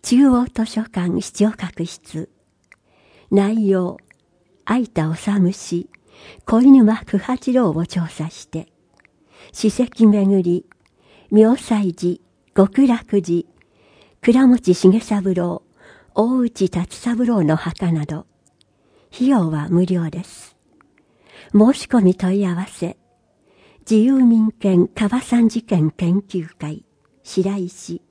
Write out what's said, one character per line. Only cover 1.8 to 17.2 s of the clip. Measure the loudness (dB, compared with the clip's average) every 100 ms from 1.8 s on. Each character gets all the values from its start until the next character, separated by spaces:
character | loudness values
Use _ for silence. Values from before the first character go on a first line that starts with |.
室。 | -12 -12 _ -14 -14 _ _ _ _ _ _ _ _ _ _
内 | 0 0 0 0
容、 | 0 -2 -10 _ _ _ _ _ _
相 | -4 -4 -2
田 | -4 -4
治 | -4 -4 0 0
氏、 | -2 -8 -8 -8 _ _ _ -20 -20
小 | -2 4
犬 | 8 8
間 | 6 2
九 | -4 -6
八 | -4 -6 -2
郎 | 0 0
を | -2 -4
調 | -6 -6
査 | -8 -12
し | -12 -14
て、 | -14 -14 _ _ _ _ _ _ _ -20
史 | -4 -4 -2
跡 | -4 2 4
巡 | 4 2 2
り、 | 0 -4 -6 _ _ _ _ _ _
妙 | 4 4 2
西 | -2 -2 -2
寺、 | -4 -6 -6 _ _ _
極 | 0 2 2 2
楽 | 0 -2 -4
寺、 | -2 -4 -4 _ _ _ _ _ _ _
倉 | 2 4 4
持 | 4 0
重 | 4 4 2
三 | -2 -4 -2
郎、 | -4 -4 -6 _ _ -20 -20 _
大 | -2 0 0
内 | -2 -2 -4
達 | -2 -8 -8
三 | -6 -2